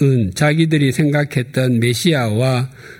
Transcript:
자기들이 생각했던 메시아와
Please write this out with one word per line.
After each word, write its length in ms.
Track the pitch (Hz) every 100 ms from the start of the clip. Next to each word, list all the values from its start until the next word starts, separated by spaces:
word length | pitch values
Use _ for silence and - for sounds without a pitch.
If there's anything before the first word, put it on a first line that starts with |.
| 139 127 95
자기들이 580 | - 147 160 160 156 139
생각했던 880 | - 147 147 143 135 120 131 127 117
메시아와 880 | 120 120 175 147 117 107 131 127 131 - -